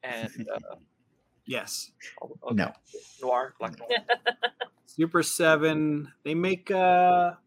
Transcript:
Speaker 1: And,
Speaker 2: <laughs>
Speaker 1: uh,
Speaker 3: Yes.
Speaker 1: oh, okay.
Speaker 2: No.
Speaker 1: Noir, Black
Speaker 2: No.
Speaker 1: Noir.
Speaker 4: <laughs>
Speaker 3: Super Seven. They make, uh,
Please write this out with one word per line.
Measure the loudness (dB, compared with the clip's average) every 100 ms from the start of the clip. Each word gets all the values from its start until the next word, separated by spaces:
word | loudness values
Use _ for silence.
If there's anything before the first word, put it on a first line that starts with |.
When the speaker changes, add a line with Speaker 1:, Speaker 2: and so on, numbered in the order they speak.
Speaker 1:
And, | -8 -8 -8 -10 -10
Speaker 2:
<laughs> |
Speaker 1:
uh, | -10 -12 -20 _ _ _ _ _ _ -10
Speaker 3:
Yes. | -10 -8 -12 -12 _ -20 -18
Speaker 1:
oh, | -18 -14
okay. | -4 -2
Speaker 2:
No. | -2 -6 _ -20 -20 -12
Speaker 1:
Noir, | -4 -2 -4 _
Black | -12 -12
Speaker 2:
No. | -6
Speaker 1:
Noir. | -6 -2 -4 -2 -4
Speaker 4:
<laughs> | -8 _ -16 _ _
Speaker 3:
Super | -4 0 2
Seven. | 0 2 4 4 2 0 0 -2 -6 _
They | -6
make, | -2 0 -2 -2
uh, | 2 4 6 6 6 4 -2